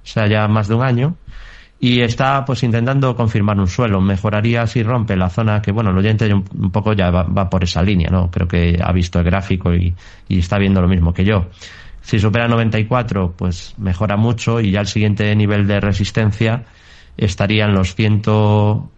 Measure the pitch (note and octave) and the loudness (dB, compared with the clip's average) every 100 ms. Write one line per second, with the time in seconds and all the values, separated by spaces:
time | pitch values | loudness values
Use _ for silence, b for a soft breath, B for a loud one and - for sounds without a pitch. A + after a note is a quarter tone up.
0 | - A2+ G#2 G#2+ G#2+ G#2+ G#2 A2+ C3 A#2+ | -8 -2 2 2 2 0 0 0 0 0
1 | C#3+ F3 - B B B B B B2 B2 | 0 -4 -12 B B B B B 0 2
2 | A#2 A#2+ C3+ C#3 C3 B2 A#2+ A#2 A#2+ C#3 | 2 0 0 0 -2 -2 0 0 0 0
3 | C3 A2 A2+ A2 G2+ G2+ F#2 - A#2 G2 | 0 0 0 0 0 2 0 0 0 2
4 | G2 F#2+ A2 G#2 A2+ A#2 A#2 B2 A2 B2 | 2 0 0 0 0 0 0 0 0 0
5 | G2+ F#2+ F2+ A#2 A2 G#2+ G#2 G#2 G#2+ F#2 | 0 0 0 0 0 0 0 0 0 2
6 | G#2+ G#2 A2 G2+ F#2+ - G2 G#2+ G#2+ G2+ | 2 2 2 0 -2 -4 -2 -2 0 0
7 | F2+ F2 F2 F#2+ F2+ F#2 F2 - G2 F#2 | 2 0 0 -2 0 0 -2 0 0 2
8 | D#2+ F#2 F2 F2+ F2 F2+ E2+ E2+ - F2+ | 2 0 0 -2 -2 0 2 0 0 0
9 | F2 F2 E2+ F#2+ F#2 F#2 F2+ F2 F2 F2 | 0 0 0 0 -2 -2 0 0 0 -4
10 | B B B F#2 F2 G2+ G2 F#2+ F2+ F#2 | B B B -2 0 0 2 2 2 2
11 | E2+ E2+ G2 G2+ E2+ B B B B B | 0 0 2 0 -2 B B B B B
12 | - A2+ G#2 A#2 A#2 A#2 A2+ G#2+ G#2+ B2 | -4 0 2 2 2 2 0 -2 0 -2
13 | A2+ G2 F2+ F2 F#2 F2 - - G2 F2 | -2 -2 -4 -4 -6 -6 -10 -8 -4 -2
14 | G2+ G2+ A2+ A#2 - A#2 G#2+ G2+ G2+ A2 | -2 0 0 0 -2 0 0 0 -2 0
15 | G#2+ G2 G#2 G#2+ G#2 G#2 G2+ G2+ G2+ G2 | 0 0 0 2 2 2 0 0 0 -2
16 | G2+ A2+ G#2+ G2+ A2+ A#2+ - B B B | -2 0 0 0 0 -2 -6 B B B
17 | B B G2+ - G2+ G#2+ G#2 F#2+ F2+ - | B B -2 0 0 2 2 2 0 0
18 | G#2+ G#2+ G#2+ G#2+ G#2 G#2 G#2 G#2+ - | 0 0 2 2 4 4 2 0 -6